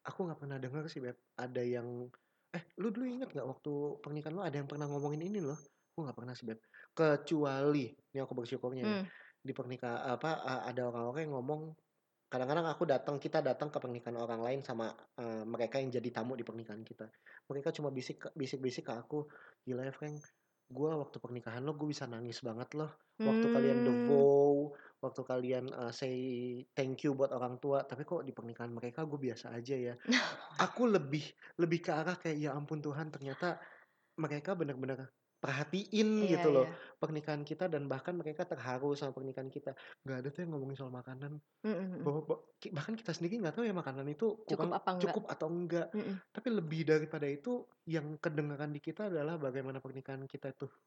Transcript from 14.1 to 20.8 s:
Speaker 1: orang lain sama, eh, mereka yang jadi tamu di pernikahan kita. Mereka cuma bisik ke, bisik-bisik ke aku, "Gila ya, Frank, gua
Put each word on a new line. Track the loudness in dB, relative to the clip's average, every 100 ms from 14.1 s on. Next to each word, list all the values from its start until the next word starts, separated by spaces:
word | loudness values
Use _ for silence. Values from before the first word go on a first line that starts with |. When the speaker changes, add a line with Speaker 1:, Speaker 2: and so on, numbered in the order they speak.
Speaker 1:
orang | -4 -2 -2
lain | 0 -2
sama, | -2 -2 -2 -4 -14 -8
eh, | -4 -4
mereka | -4 -2 0 0
yang | 0
jadi | 0 -2
tamu | -2 -4 -4
di | -6
pernikahan | -8 -8 -10 -12
kita. | -12 -14 _ -20 -20
Mereka | _ -2 -2
cuma | 0 -2
bisik | -2 -4 -6
ke, | -8
bisik-bisik | -4 -4 0 0 -2 -4
ke |
aku, | -6 -2 -4 -4 -12 -20 _ -6
"Gila | -4
ya, | -4
Frank, | -6 -8 -8 -14 _ _ _ _
gua | -2